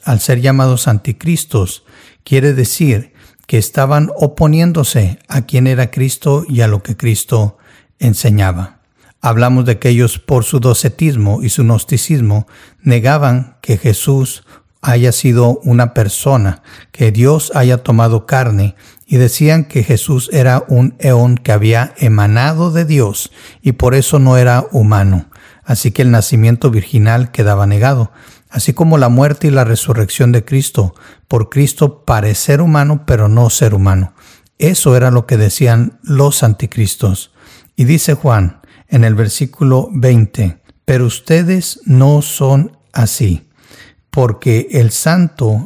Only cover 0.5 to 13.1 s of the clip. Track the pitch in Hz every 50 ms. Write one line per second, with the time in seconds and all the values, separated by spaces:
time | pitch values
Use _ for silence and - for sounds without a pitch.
0.5 | 135 135 131 131 127 120 - 139 113 104 - - 110 - - 160 175 156 - -
1.5 | - 110 95 87 - - _ _ _ - - - _ _ _ - 135 131 127 147
2.5 | 139 131 123 - - - 175 143 117 104 123 - _ _ - _ _ _ _ -
3.5 | - 113 107 - - - 135 135 147 147 151 180 - - 156 147 - - 165 151
4.5 | 151 160 170 175 165 165 135 - - 127 101 90 92 - _ - - 139 117 -
5.5 | - 127 127 131 131 123 127 117 - 139 131 135 - - - 156 139 147 165 160
6.5 | 143 117 117 107 104 98 - - 107 - - 120 110 - - - - 113 104 101
7.5 | - _ _ _ _ _ _ _ _ _ - 120 104 - - 117 104 104 98 95
8.5 | 90 87 92 - - _ _ _ _ _ _ _ _ _ - 123 113 113 120 127
9.5 | 127 127 123 123 117 104 - 127 120 117 123 113 - - - - 143 123 113 -
10.5 | - 131 117 127 120 - - 120 - - 160 160 139 117 104 101 101 - - 113
11.5 | - - 123 113 113 107 - - - 117 - - 160 139 120 104 101 107 104 -
12.5 | _ - - _ _ _ - 143 120 120 107 131